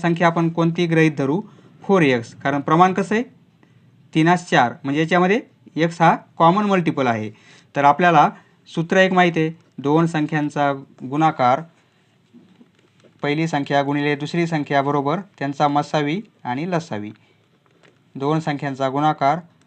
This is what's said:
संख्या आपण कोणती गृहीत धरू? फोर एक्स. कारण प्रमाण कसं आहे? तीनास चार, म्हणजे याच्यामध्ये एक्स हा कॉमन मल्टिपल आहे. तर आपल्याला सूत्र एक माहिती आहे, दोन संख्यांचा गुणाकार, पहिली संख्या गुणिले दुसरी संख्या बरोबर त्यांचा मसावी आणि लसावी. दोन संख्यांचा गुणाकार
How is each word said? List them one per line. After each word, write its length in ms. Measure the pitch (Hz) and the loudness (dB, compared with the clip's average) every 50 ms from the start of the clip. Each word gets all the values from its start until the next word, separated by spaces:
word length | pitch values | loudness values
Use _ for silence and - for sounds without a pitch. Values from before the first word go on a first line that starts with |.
संख्या 240 | 170 170 170 165 180 | 0 -2 0 2 2
आपण 220 | 170 165 170 170 165 | 2 2 2 -2 -2
कोणती 380 | 165 170 165 165 165 175 175 | 0 0 -2 0 0 -2 -2
गृहीत 260 | 165 165 160 160 160 147 139 | 0 2 2 2 2 2 -2
धरू? 220 | 139 131 147 196 214 - - - _ - _ _ | -2 -2 -2 -4 -6 -10 -20 -20 _ -20 _ _
फोर 200 | - - 196 190 | -2 0 2 2
एक्स. 320 | 160 139 127 117 113 - - | 4 2 2 0 -2 -8 -16
कारण 260 | - - 139 139 147 | -6 -4 -4 -4 -2
प्रमाण 320 | 139 - 156 165 180 190 | 0 0 4 4 4 4
कसं 220 | 185 202 190 - 214 | 4 -2 -4 -2 -2
आहे? 100 | 220 254 - _ _ _ _ _ _ _ _ _ _ _ _ _ _ _ _ - | -4 -4 -6 _ _ _ _ _ _ _ _ _ _ _ _ _ _ _ _ -2
तीनास 340 | 160 156 165 180 170 170 - | 2 4 4 2 2 0 0
चार, 220 | 180 156 127 117 117 - - | 2 2 2 2 -2 -6 -8
म्हणजे 160 | 135 139 151 | -6 -2 -2
याच्यामध्ये 400 | 160 160 180 175 180 180 202 262 - - _ _ _ - _ | -2 0 2 2 2 2 0 -2 -4 -8 _ _ _ -12 _
एक्स 240 | 143 160 170 170 - | -2 -2 -2 0 2
हा 120 | 165 165 170 165 - _ _ | 4 4 4 2 -4 _ _
कॉमन 280 | - 160 165 180 208 208 | 2 4 4 4 2 0
मल्टिपल 420 | 202 196 185 165 160 143 143 131 | 2 0 0 0 -2 -2 -2 -2
आहे. 240 | 123 117 110 107 104 107 _ _ - - - _ _ _ | 0 -2 -2 -6 -8 -12 _ _ -20 -20 -20 _ _ _
तर 100 | 147 143 | 2 4
आपल्याला 440 | 143 143 - 180 175 165 147 156 202 - - _ _ _ _ _ - | 4 4 4 4 4 6 4 4 2 0 -6 _ _ _ _ _ -10
सूत्र 280 | - 170 160 165 190 | -8 -8 -4 0 2
एक 160 | 190 190 185 | 2 2 4
माहिती 280 | 185 185 180 175 165 165 | 4 2 2 2 2 0
आहे, 100 | 160 160 165 - _ _ _ - | -2 -4 -4 -10 _ _ _ -6
दोन 280 | 131 139 147 160 170 | -2 0 2 2 2
संख्यांचा 680 | 165 165 156 151 151 160 151 147 147 - 151 143 143 139 135 135 - - - | 0 0 -2 -4 -2 -2 -4 -4 -4 -2 -2 -2 0 -2 -4 -10 -18 -20 -16
गुणाकार, 580 | 135 127 135 151 160 156 151 - 131 123 131 151 165 - _ _ _ _ _ _ _ _ _ _ _ _ _ - _ _ _ _ - _ _ _ _ _ _ _ _ _ _ _ | -12 -8 -2 0 0 0 0 2 2 2 2 0 -2 -12 _ _ _ _ _ _ _ _ _ _ _ _ _ -20 _ _ _ _ -20 _ _ _ _ _ _ _ _ _ _ _
पहिली 240 | - 143 147 156 165 160 | -4 -4 -2 -2 -2 -2
संख्या 340 | 156 143 139 - 147 143 | -2 -4 -4 0 0 0
गुणिले 320 | 143 139 143 147 143 147 147 | 0 0 -2 -2 -2 -2 -2
दुसरी 300 | 139 147 156 - 170 170 | -4 -6 -6 -4 -4 -2
संख्या 360 | 165 170 151 143 - 147 139 | -2 -2 -4 -4 0 0 0
बरोबर 380 | 135 143 143 147 135 143 156 202 196 - _ _ | 0 0 -2 -2 -2 -2 -4 -4 -8 -12 _ _
त्यांचा 300 | 139 139 139 - 151 147 | -8 -8 -4 -2 -2 0
मसावी 520 | 143 143 143 - - 156 147 143 160 202 226 - _ _ _ | 0 -2 -4 -2 -4 -4 -2 -2 -4 -6 -8 -14 _ _ _
आणि 260 | 127 123 135 160 190 | -8 -8 -6 -6 -4
लसावी. 400 | 180 160 - - 120 104 104 107 117 - _ _ _ _ _ _ _ _ _ _ _ _ _ _ _ _ _ _ _ | -4 -6 -6 -6 -10 -12 -12 -12 -16 -18 _ _ _ _ _ _ _ _ _ _ _ _ _ _ _ _ _ _ _
दोन 260 | 135 135 147 156 160 | -6 -4 -2 -2 -2
संख्यांचा 480 | 156 160 147 135 151 139 135 127 135 131 | -2 -4 -6 -6 -6 -8 -6 -4 -4 -4
गुणाकार 500 | 131 143 151 156 151 - 143 139 151 175 - - _ _ _ | -2 0 0 0 0 0 0 0 0 -2 -6 -16 _ _ _